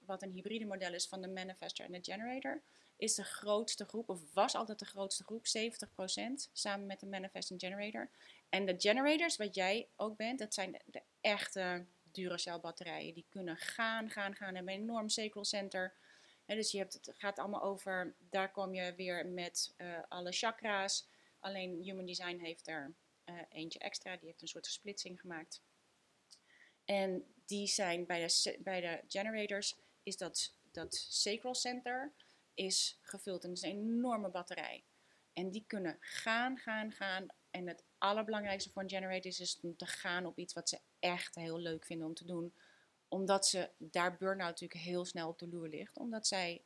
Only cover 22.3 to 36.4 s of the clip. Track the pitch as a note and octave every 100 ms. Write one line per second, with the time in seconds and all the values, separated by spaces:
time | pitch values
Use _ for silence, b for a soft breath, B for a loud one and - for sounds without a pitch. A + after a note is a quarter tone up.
22.3 | F3 E3 E3 - D#3+ C#3 E3 _ _ -
23.3 | F3 - D#3 E3 - - - F#3 F3+ E3
24.3 | E3 - E3+ - - G3+ G3 F#3 F3+ F#3
25.3 | E3 E3 - _ _ _ _ _ _ -
26.3 | b b b b b - G3 F#3+ F#3 -
27.3 | - - G3+ G3+ - F#3 F3 F3 E3+ E3+
28.3 | - F#3 - F#3+ F#3 F3 E3 - G3 G#3+
29.3 | A3 G#3 G3+ G#3 - b b - F#3+ E3+
30.3 | - - - _ - E3 - - - G#3
31.3 | A3 B3 B3 B3 B3 B3 B3+ D4 - b
32.3 | b b - F#3+ F#3+ - - - G3 -
33.3 | F3+ F3+ F3+ F3+ G3+ A3 A#3 B3+ A3+ G3
34.3 | F3+ F3 E3 - - - _ _ _ _
35.3 | - F#3 G#3 - G#3 F3 D3+ - - A3+
36.3 | A3+